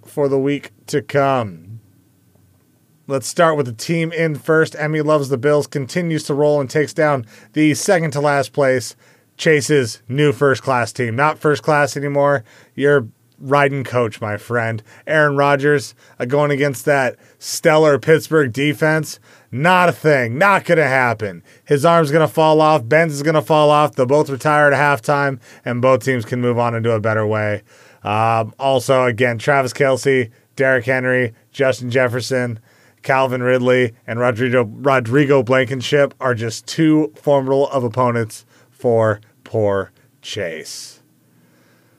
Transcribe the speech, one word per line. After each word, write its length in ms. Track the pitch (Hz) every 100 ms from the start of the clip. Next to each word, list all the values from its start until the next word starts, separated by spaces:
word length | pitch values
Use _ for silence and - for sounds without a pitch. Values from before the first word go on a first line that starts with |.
| -
for 220 | - 143
the 100 | 135
week 320 | 135 143 - _ -
to 140 | 147
come. 800 | - 143 139 131 107 82 90 113 _ _ _ _ _ _ _ _ _ _ _ _ -
Let's 200 | 135 -
start 300 | - 165 151
with 80 | 123
the 80 |
team 380 | 113 - 165 165
in 240 | 170 165 143
first. 400 | - 160 156 -
Emmy 240 | 147 156
loves 280 | 147 151 135
the 80 | 131
Bills, 300 | 139 147 131
continues 560 | 147 131 180 170 156 151
to 80 |
roll 280 | 143 147 147
and 80 | 127
takes 240 | 156 143
down 320 | - 151 139 113 - -
the 200 | 151 156
second 380 | 135 - 185 160
to 100 | 139
last 320 | 147 143 131
place, 420 | - 135 131 113 - _ _ _ -
Chase's 640 | 170 151 123 151 117 - -
new 240 | 131 147
first 320 | 120 143 127
class 300 | - 127 113
team. 220 | - 120 113
Not 240 | 151 151
first 220 | 156 143
class 360 | - 147 143 147
anymore. 460 | 143 143 143 139 110 - _
You're 340 | - 139 143 113 _ _ _
riding 440 | 139 143 143 139
coach, 380 | 123 123 117 -
my 160 | 110 104
friend. 440 | - 120 113 113 - - -
Aaron 300 | 156 151 139
Rodgers, 580 | 143 143 143 147 - - _ -
uh, 60 | 123
going 260 | 143 147
against 340 | 139 143 123 -
that 320 | 143 123 - _ _
stellar 600 | - - 170 156 156 139
Pittsburgh 520 | 151 160 - 156 135
defense. 680 | 120 147 143 156 156 151 - _ - -
Not 380 | 117 165 185 170
a 20 |
thing. 460 | - 160 139 117 127
Not 280 | 196 190 -
gonna 220 | 165 139
happen. 560 | 131 123 110 104 87 - _ -
His 200 | 143 160
arm's 260 | 170 151
gonna 160 | 156 151
fall 340 | - 156 156
off. 260 | 156 156 113
Ben's 260 | 156 170
is 100 | 143
gonna 180 | 147 156
fall 280 | 143 156 147
off. 260 | 147 151 -
They'll 100 | 123
both 240 | 147 139
retire 420 | 135 156 147 147
at 300 | 135 147 135
halftime, 380 | 127 143 139 131 - -
and 180 | - 120
both 220 | 127 131
teams 220 | 131 127 110
can 160 | 127
move 160 | 123 120
on 180 | 120 117
into 160 | 117
a 80 | 110
better 260 | 110 110 107
way. 380 | 107 107 104 - - - _ 101
Um, 480 | 107 113 113 110 -
also, 460 | 135 135 123 131 127
again, 340 | 110 123 117
Travis 340 | 151 139 127
Kelce, 560 | - 135 127 139 131 113 _ _ -
Derrick 300 | 131 131 113
Henry, 480 | 131 127 127 120 113 _
Justin 380 | - 135 131 123
Jefferson, 680 | 127 127 123 110 131 123 113 _ _ _ _
Calvin 400 | - 135 135 127
Ridley, 540 | 123 127 123 127 123 117 -
and 140 | 113
Rodrigo, 460 | 123 110 127 123 110
Rodrigo 760 | 117 135 135 113 135 139 139
Blankenship 720 | 117 131 123 131 117 147 139 -
are 160 | 131 117
just 320 | 113 110 -
too 440 | - 160 156 151 -
formidable 520 | - 139 131 139 139
of 140 | 139
opponents 600 | 123 123 123 117 110 - _ _ _
for 520 | _ 123 113 110 104 _ _
poor 480 | - 113 104 98 92 _ _ _
Chase. 800 | - 107 90 78 73 - - - _ _ _ _ _ _ _ _ _